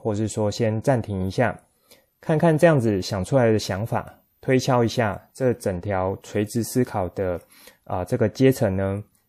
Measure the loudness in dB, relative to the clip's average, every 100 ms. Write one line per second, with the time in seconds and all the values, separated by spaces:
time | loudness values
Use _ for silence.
0 | -4 -2 -2 -2 -2 0 -2 0 0 0
1 | -2 -4 -4 -2 -2 -2 _ _ _ -20
2 | _ _ -2 2 2 6 6 6 2 0
3 | -2 -4 0 2 4 2 0 -4 -4 -6
4 | -6 -14 _ _ 0 0 2 2 2 0
5 | -2 -2 -10 -4 -2 -2 -4 -4 -4 -2
6 | -2 -4 -6 -4 -2 -2 -2 -2 -2 -2
7 | -4 -4 -4 -4 -8 _ -20 -20 -10 -6
8 | -4 0 0 2 2 4 0 0 -2 -4
9 | -8 _